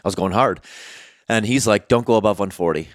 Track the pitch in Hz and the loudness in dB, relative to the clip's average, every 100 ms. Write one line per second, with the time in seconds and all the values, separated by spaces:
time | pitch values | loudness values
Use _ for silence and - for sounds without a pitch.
0 | 98 87 95 101 131 92 - - - - | -6 -2 0 2 0 -2 -10 -20 -20 -20
1 | - _ - 113 107 131 110 104 - 120 | -20 _ -4 -2 0 0 2 0 2 0
2 | 120 110 104 98 98 - 85 78 80 | 2 2 2 0 -4 -2 -2 -2 -6